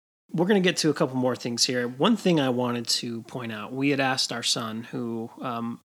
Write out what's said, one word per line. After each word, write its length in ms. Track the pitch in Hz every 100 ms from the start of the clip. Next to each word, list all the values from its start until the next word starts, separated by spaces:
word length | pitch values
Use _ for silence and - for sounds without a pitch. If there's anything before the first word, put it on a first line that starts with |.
| _ _ _
we're 140 | - 180
gonna 140 | 208
get 160 | 180 -
to 120 | 156
a 40 |
couple 220 | 143 147 127
more 180 | 127
things 300 | 120 123 117
here. 240 | - 123 123
One 280 | 127 185 226
thing 220 | 185 165
I 120 | 131
wanted 360 | 123 123 120 117
to 340 | - 123 113
point 280 | 110 123 117
out, 220 | 107 104
we 180 | 131 139
had 80 | 135
asked 340 | 131 131 -
our 100 | 120
son, 400 | - 123 113 110
who, 460 | 117 131 117 113 117 -
um, 400 | 131 117 117 117